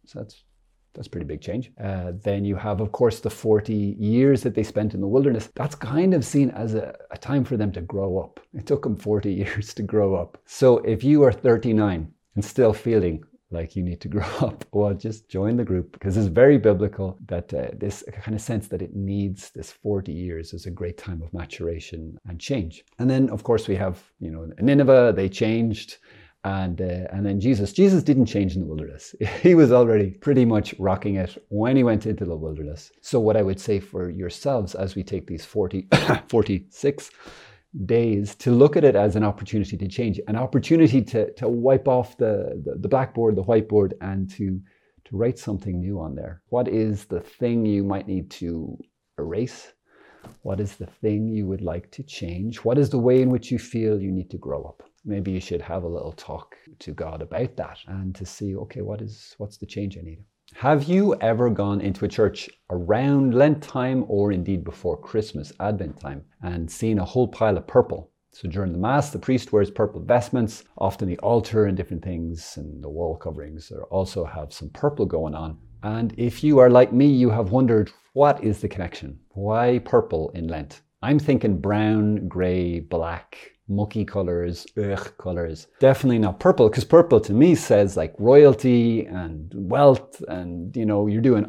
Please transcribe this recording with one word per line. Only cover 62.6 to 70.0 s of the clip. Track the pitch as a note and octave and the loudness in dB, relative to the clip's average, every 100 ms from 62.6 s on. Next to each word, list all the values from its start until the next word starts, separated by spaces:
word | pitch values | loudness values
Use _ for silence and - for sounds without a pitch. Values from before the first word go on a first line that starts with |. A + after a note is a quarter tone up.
| - | -10
around | F2+ F2 G#2+ C#3 C#3+ C3+ | -6 -2 0 2 2 4
Lent | A#2+ D3 D3 | 4 4 2
time | - C3 B2+ C3 - | -4 -6 -2 -2 -2
or | G2+ G2+ | 0 0
indeed | F#2 E2+ F#2+ | 0 -2 -4
before | E2 - F2 D#2 | -6 -8 -6 -6
Christmas, | - A2 G#2+ - D2+ - | -6 -4 -4 -8 -12 -8
Advent | G2 G2+ E2 C#2+ | -4 -4 -6 -10
time, | C#2+ C#2+ - _ | -12 -14 -16 _
and | F2+ F2 D#2+ | -10 -8 -8
seen | - A2+ G#2+ | -4 -2 0
a | |
whole | F#2 B2+ A#2+ | 0 -2 -2
pile | - A2 F#2+ | 0 0 0
of | - | 2
purple? | B2+ A#2+ E2+ - _ _ | 2 2 0 -12 _ _
So | _ F#2 | _ -10
during | F2+ F#2+ | -6 -4
the | E2+ | -2
Mass, | G#2 C#3+ C#3+ | 0 0 -2
the | G2 | -4
priest | - C3 - | -2 -2 0
wears | G#2+ G2+ | 0 0
purple | - G#2 - | 0 -4 -2